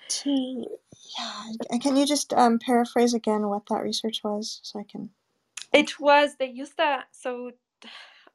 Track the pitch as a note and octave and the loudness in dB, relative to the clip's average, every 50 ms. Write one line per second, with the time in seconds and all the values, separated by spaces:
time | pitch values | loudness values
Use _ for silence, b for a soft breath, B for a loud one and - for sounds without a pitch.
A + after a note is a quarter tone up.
0 | - - - - - C#4+ C#4 C4+ B3+ C4 C4 A#3 - - - - _ _ - _ | -10 -8 -8 -4 -2 0 0 0 -2 -2 -6 -8 -10 -10 -12 -14 _ _ -20 _
1 | - - - B3+ A#3 A3 G#3+ A3 A3 A3+ A3 A3+ A#3+ - A#3+ A#3+ B3 C#4+ C4 C#4 | -20 -14 -12 -10 -10 -10 -10 -12 -12 -12 -10 -10 -6 -4 -4 0 2 4 4 4
2 | C#4+ C#4 D4 C#4 - - - - B3 A#3 A#3 A#3 - C4 B3 A#3 A#3+ - - A#3+ | 4 4 2 0 -2 0 2 4 6 6 4 4 2 2 2 2 2 2 2 2
3 | A#3+ A#3+ A#3+ A3+ - G#3+ G#3+ G#3 G#3+ G#3 G3+ G#3 - - A3 - - G#3+ A3 - | 4 4 2 0 0 0 0 0 0 -2 -2 -4 -4 -4 -4 -4 -2 -4 -4 -4
4 | - A3 A3 - - G#3 G#3 G#3 A3 - - - - - - G#3 G3+ - - G#3 | -4 -6 -6 -4 -4 -4 -4 -4 -6 -8 -12 -14 -14 -14 -12 -12 -12 -12 -14 -14
5 | G3+ A3 - _ _ _ _ _ _ _ _ - - - - D4 D4 - - - | -14 -14 -18 _ _ _ _ _ _ _ _ -16 -2 2 4 4 4 2 -4 0
6 | C#4 C#4+ C#4+ D4 D4 C#4+ D4 - C4 B3+ A#3+ B3+ C#4+ - _ - D#4+ D4 C#4 B3+ | 4 6 6 6 4 2 0 -6 -8 -8 -6 -12 -14 -10 _ -2 0 0 -2 -4
7 | - - _ - - B3+ B3 A#3+ B3 B3 B3 _ _ _ _ _ B A3 B B | -6 -12 _ -12 -10 -8 -8 -8 -10 -14 -16 _ _ _ _ _ B -20 B B
8 | B B B B B B | B B B B B B